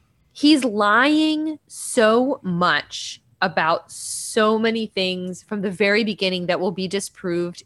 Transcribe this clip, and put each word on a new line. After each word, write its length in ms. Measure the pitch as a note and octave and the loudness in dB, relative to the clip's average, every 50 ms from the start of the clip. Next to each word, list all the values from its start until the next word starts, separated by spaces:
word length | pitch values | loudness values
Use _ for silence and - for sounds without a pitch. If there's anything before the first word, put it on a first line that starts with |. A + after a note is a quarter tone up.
| _ _ _ _ _ _ _ | _ _ _ _ _ _ _
he's 300 | - - D4 D#4+ C4+ B3 | 2 4 6 6 6 4
lying 960 | B3 G3+ G#3 G#3 G#3 G#3 A#3 C4 D4 D4+ D4+ D#4 D#4 D#4 D4+ D#4 D#4 D#4 - _ | 2 0 2 2 4 4 4 4 4 4 2 2 2 0 -2 -4 -6 -8 -10 _
so 720 | - - - - - - B3 A3 G#3+ A3+ A#3+ B3+ C#4 C#4 - | -18 -16 -14 -12 -4 2 4 4 6 6 4 2 0 -2 -4
much 800 | - F#3 F3 E3+ F3+ E3+ D3 D3 - - - - - - - - _ _ _ - | -4 -4 -2 0 2 2 2 0 -2 -6 -10 -12 -12 -12 -14 -16 _ _ _ -2
about 500 | F#3 F#3+ D#3+ F#3+ E3 D#3+ E3+ - - - - - - - - - - - - | -2 -2 0 0 0 2 0 0 -4 -8 -16 -14 -12 -10 -10 -10 -10 -4 0
so 240 | A3+ G#3+ G#3+ A3 A3 | 2 2 2 2 2
many 260 | A3+ A3+ A3+ A3+ A3 | 0 -2 -2 -2 -6
things 560 | G#3 - G3 F#3 F#3 F#3 F3+ F#3 F#3 F3+ - - | -6 -4 -4 -2 -2 -4 -4 -6 -8 -10 -12 -12
from 180 | - G#3+ G#3 | -10 -8 -6
the 100 | F#3 G#3 | -6 -4
very 320 | F3+ D#3+ G#3 G3+ G#3 A3 A#3 | -2 0 0 2 2 2 0
beginning 420 | G#3+ G3 - F#3+ F#3 F#3 F3+ F3 | -2 -2 -2 -2 -2 -2 -2 -2
that 120 | E3+ F3 D3 | -2 -2 0
will 120 | F3+ F#3 | -2 -2
be 160 | E3+ F#3+ F#3+ | -2 -4 -4
disproved 760 | F3+ F#3+ G3 - - - - - F3+ E3+ F3 F3 F3 F3 - - | -4 -4 -6 -6 -8 -12 -10 -6 -4 -4 -2 -4 -4 -8 -12 -10